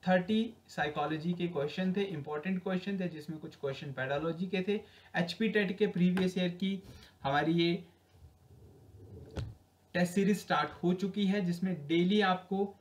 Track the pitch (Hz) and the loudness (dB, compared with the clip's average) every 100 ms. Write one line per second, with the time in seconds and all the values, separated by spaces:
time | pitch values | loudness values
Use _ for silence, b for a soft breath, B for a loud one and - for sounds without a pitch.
0 | - 185 180 220 233 - _ - 151 151 | 4 2 4 0 0 -6 _ -4 -4 -2
1 | 147 156 165 175 175 156 143 170 185 185 | -2 -2 -2 -2 -2 -2 -4 -2 -2 0
2 | 196 165 143 151 170 185 190 185 190 196 | -2 -4 -6 -4 -2 -4 -2 -2 -2 -4
3 | 180 156 147 156 156 - 143 135 147 131 | -4 -6 -10 -10 -10 -6 -6 -4 -8 -6
4 | 131 143 160 160 190 190 185 208 B B | -2 -2 -2 -2 -2 -2 0 -2 B B
5 | B - 175 - 220 208 190 185 202 185 | B -2 -2 0 0 2 0 0 0 4
6 | 180 185 185 185 180 175 190 190 B B | 4 4 2 2 -2 0 -4 -4 B B
7 | B B 139 143 160 170 170 175 - - | B B 0 2 4 4 4 2 -4 -20
8 | _ - - _ _ - - - - - | _ -20 -20 _ _ -20 -20 -20 -20 -20
9 | - - - - - - _ _ _ 175 | -18 -18 -12 -10 -10 -12 _ _ _ 0
10 | 175 - 196 208 - 151 147 - 175 185 | 2 4 4 2 2 0 0 0 0 0
11 | 202 196 196 202 175 175 190 165 143 165 | -2 0 2 2 0 -2 -2 -4 0 2
12 | 180 214 196 180 - 190 202 - | 4 4 4 2 -2 -2 -2 -4